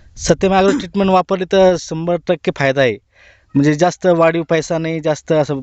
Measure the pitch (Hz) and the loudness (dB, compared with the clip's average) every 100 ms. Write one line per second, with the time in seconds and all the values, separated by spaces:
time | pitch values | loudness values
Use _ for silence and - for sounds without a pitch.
0 | - - - 165 190 190 196 277 185 196 | -20 -10 -2 0 2 2 2 0 -4 -2
1 | 190 185 175 196 180 196 185 175 - 160 | 2 2 0 -4 0 2 4 2 -4 -6
2 | 170 170 - 175 - - 139 135 131 104 | -4 -4 -2 -4 -4 -2 -2 2 0 -2
3 | _ _ - _ _ 139 143 151 175 - | _ _ -20 _ _ 0 0 2 0 0
4 | 185 170 165 165 160 165 - 165 160 165 | 0 2 2 0 -2 -2 -2 -6 -4 -4
5 | 156 147 - 156 147 139 | -4 -4 -2 0 0 -4